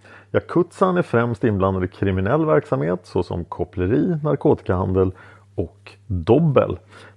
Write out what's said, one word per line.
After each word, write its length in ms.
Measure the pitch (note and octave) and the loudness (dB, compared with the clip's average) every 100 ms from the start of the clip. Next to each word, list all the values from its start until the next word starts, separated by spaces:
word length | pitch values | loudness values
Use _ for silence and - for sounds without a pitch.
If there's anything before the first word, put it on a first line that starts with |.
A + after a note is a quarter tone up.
| - - - | -20 -20 -4
Yakuzan 640 | G2+ - E3+ F3+ - F#3 F3+ | -4 -2 -2 -2 0 0 0
är 60 | |
främst 420 | - A#2 A#2+ A#2 | 0 0 -2 0
inblandad 400 | A#2+ G2 F#2+ F#2+ | 0 2 0 0
i 40 | F#2 | -4
kriminell 560 | - G2+ F#2 F#2+ D3+ D#3 | -2 -2 0 0 0 2
verksamhet 540 | D3+ - C3+ D#3 F#3 | 0 0 -2 -2 -4
såsom 420 | - F#2+ - F#2 | -4 -4 -4 -6
koppleri, 760 | E2+ - F2 F#2 F2+ C#3 F3+ D#3+ | -8 -8 -8 -4 0 0 0 -2
narkotikahandel 880 | D3 D3 D#3 A#2+ - F#2 F#2+ F#2 F#2 - - - _ | -2 0 2 0 0 -2 0 2 0 -2 -16 -20 _
och 380 | - E2+ - - - - | -8 -8 -10 -20 -18 -8
dobbel, 720 | F2+ D#2+ C3 E3 B2 G2+ - - - - | -4 2 4 4 2 0 -4 -12 -20 -20